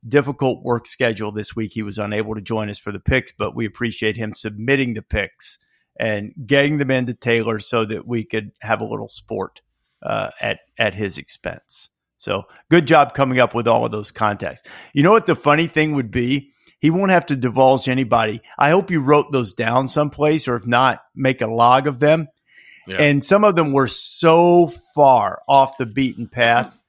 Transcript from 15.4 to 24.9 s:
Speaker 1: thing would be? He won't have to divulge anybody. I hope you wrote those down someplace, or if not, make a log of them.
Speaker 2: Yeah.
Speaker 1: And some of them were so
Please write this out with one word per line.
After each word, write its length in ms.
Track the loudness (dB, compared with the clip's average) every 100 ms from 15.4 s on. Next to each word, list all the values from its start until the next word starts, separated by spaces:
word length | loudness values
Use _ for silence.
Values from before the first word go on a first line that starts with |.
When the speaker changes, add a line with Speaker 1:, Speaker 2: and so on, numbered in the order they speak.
| 2 2 2
Speaker 1:
thing 260 | 0 0
would 160 | -2 -4
be? 420 | -4 -2 -4 -6 _ _ _
He 60 | 0
won't 220 | 2 2
have 120 | 2 2
to 100 | -2
divulge 520 | -2 4 4 4 0
anybody. 540 | -2 0 0 0 -4 _ 0
I 100 | 2
hope 220 | 2 2
you 100 | -2
wrote 320 | 4 2 4
those 220 | -2 -4
down 340 | -4 0 0 0
someplace, 580 | -2 -2 0 0 0 -2
or 60 | -4
if 100 | 0
not, 340 | 2 2 0 _
make 260 | -4 -2 -2
a 60 | -4
log 400 | 2 4 4 2
of 120 | 0
them. 300 | 2 2 0 _ _ _ _ -20 -12
Speaker 2:
Yeah. 100 | 0
Speaker 1:
And 240 | 2 2
some 180 | 2 4
of 140 | 4 2
them 160 | 2
were 140 | 2 0
so 800 | -2 -8 0 4 6 6 6 4 0 -12